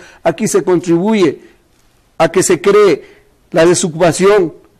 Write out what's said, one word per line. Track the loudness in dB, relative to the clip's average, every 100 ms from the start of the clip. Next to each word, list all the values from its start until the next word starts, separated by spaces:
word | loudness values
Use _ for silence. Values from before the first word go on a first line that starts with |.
| -12 -8
Aquí | -6 -4 -2
se | -2
contribuye | 0 -2 0 -2 0 0 -2 -4 -14 _ _ _ _ _ _ -4
a | -2
que | 0
se | 0 0
cree | 2 4 4 0 -6 _ _ _ _
la | 0 2
desocupación, | 2 -2 -2 -2 0 2 2 0 -6 _